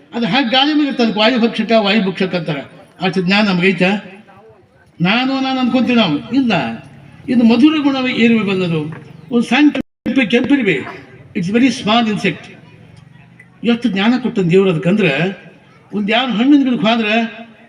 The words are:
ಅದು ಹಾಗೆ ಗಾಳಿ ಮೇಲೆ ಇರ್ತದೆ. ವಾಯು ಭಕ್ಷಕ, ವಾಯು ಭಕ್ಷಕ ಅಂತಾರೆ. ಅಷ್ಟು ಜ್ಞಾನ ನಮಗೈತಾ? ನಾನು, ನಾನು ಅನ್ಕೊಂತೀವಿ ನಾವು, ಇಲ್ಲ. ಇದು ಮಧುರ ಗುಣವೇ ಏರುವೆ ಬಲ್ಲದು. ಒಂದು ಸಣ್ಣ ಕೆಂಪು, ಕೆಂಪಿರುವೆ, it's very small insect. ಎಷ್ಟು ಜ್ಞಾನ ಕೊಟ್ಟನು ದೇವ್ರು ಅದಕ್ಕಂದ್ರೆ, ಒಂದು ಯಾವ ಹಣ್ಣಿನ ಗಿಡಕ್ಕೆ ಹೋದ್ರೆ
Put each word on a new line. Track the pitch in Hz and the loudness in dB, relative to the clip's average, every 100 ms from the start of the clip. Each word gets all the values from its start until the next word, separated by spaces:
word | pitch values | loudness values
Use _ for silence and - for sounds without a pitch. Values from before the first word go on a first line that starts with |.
| - | -12
ಅದು | 233 233 | -6 -2
ಹಾಗೆ | 226 247 | 0 0
ಗಾಳಿ | 262 277 | 0 2
ಮೇಲೆ | 302 294 | 0 0
ಇರ್ತದೆ. | 247 233 196 | 0 -2 2
ವಾಯು | 220 254 | 0 2
ಭಕ್ಷಕ, | 226 - 220 226 | 0 -2 0 2
ವಾಯು | 202 214 | 2 0
ಭಕ್ಷಕ | 185 175 185 | 0 -2 -4
ಅಂತಾರೆ. | 180 165 147 127 - - - | -4 -6 -8 -10 -18 -20 -8
ಅಷ್ಟು | 180 190 | -4 -2
ಜ್ಞಾನ | 180 202 214 | 0 0 2
ನಮಗೈತಾ? | 180 185 180 180 208 - - - - - - _ _ _ - | 0 0 0 0 -2 -6 -20 -20 -20 -20 -20 _ _ _ -4
ನಾನು, | 170 226 262 269 | 0 0 -2 -2
ನಾನು | 262 262 | -2 -2
ಅನ್ಕೊಂತೀವಿ | 247 247 226 240 | 0 0 0 2
ನಾವು, | 190 143 - | 0 -2 -2
ಇಲ್ಲ. | 262 254 180 120 113 - - - - - | -2 0 0 -4 -8 -16 -20 -20 -14 -4
ಇದು | 247 | 2
ಮಧುರ | 233 240 294 311 | 4 6 4 4
ಗುಣವೇ | 285 269 254 | 0 0 -2
ಏರುವೆ | 226 233 226 | 2 2 2
ಬಲ್ಲದು. | 196 190 180 160 151 160 - - - | 0 -2 -2 -2 -6 -10 -18 -20 -4
ಒಂದು | 240 | -2
ಸಣ್ಣ | 233 254 294 | 0 2 2
ಕೆಂಪು, | 277 - _ - 262 233 | 2 -6 _ -4 -2 0
ಕೆಂಪಿರುವೆ, | 233 254 277 208 - - - - - - - | 0 2 0 0 -2 -6 -16 -20 -20 -14 -8
it's | 175 | -2
very | 226 262 226 | 2 2 0
small | 196 226 226 | 0 0 0
insect. | 196 180 156 - - - - - - - - - - - - | -2 -4 -6 -12 -20 -20 -20 -20 -20 -20 -20 -20 -20 -20 -8
ಎಷ್ಟು | 202 233 240 | -2 -2 -2
ಜ್ಞಾನ | 190 208 247 | -2 0 0
ಕೊಟ್ಟನು | 214 - 180 | -2 -2 2
ದೇವ್ರು | 185 196 | 4 4
ಅದಕ್ಕಂದ್ರೆ, | 160 170 208 180 139 180 202 - - _ - - | 2 0 2 2 0 -2 -6 -14 -20 _ -20 -10
ಒಂದು | 196 202 | -6 -2
ಯಾವ | 220 254 | -2 0
ಹಣ್ಣಿನ | 202 254 294 | 0 4 4
ಗಿಡಕ್ಕೆ | 262 240 202 | 4 0 0
ಹೋದ್ರೆ | 233 214 220 226 - - - | 0 0 0 -2 -6 -20 -20